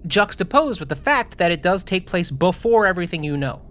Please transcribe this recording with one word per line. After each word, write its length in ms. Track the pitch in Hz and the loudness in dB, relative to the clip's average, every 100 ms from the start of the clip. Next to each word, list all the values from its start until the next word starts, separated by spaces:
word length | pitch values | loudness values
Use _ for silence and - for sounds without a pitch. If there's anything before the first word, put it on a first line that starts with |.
| 170 | 0
juxtaposed 720 | 196 208 - 180 269 311 226 | 0 0 -2 0 2 0 -4
with 80 | 147 | -6
the 80 | - | -4
fact 420 | - 285 226 - | 0 0 -2 0
that 140 | 170 | 0
it 100 | 170 | 2
does 220 | 180 196 | 0 0
take 220 | - 190 - | -2 -4 -2
place 240 | 185 175 | -4 -2
before 560 | 135 180 175 233 226 202 | 0 0 2 2 4 4
everything 360 | 180 170 170 | 0 -4 -4
you 140 | 151 143 | -4 -2
know. 260 | 135 113 - | -4 -6 -14